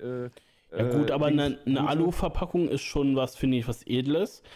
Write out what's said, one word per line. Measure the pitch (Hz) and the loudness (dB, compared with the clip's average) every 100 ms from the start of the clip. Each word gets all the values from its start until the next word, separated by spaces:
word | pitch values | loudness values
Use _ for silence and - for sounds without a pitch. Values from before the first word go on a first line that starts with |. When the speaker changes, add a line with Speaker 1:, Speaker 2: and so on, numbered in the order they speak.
Speaker 1:
Mhm. | 120 127 123 | -8 -8 -8
Speaker 2:
äh, | - - _ _ - | -12 -20 _ _ -2
Speaker 1:
Ja | 117 | 2
gut, | 123 143 | 2 2
Speaker 2:
äh, | |
Speaker 1:
aber | 139 151 | 2 2
Speaker 2:
Dings, | 147 | 2
Speaker 1:
eine, | 143 131 - | 2 -2 0
eine | 135 | 0
Speaker 2:
Gute. | 147 | 2
Speaker 1:
Alu-Verpackung | 151 165 170 180 - 175 175 170 | 2 0 0 -2 -2 -2 0 0
ist | 135 | -2
schon | - - 139 135 | -4 0 2 2
was, | 127 - | 0 0
finde | 135 127 | 0 2
ich, | 117 | 0
was | 113 - | -6 -2
Edles. | 123 131 151 208 - - | -2 0 0 0 -6 -20